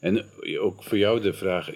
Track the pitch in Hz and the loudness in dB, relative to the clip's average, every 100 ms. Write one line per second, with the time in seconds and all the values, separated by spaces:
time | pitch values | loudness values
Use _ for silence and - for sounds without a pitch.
0 | 87 110 - - - - 98 - - 107 | 0 0 -2 -10 -6 -2 -2 -4 -2 2
1 | 101 117 101 80 95 90 85 | 4 4 0 -2 -2 -2 -4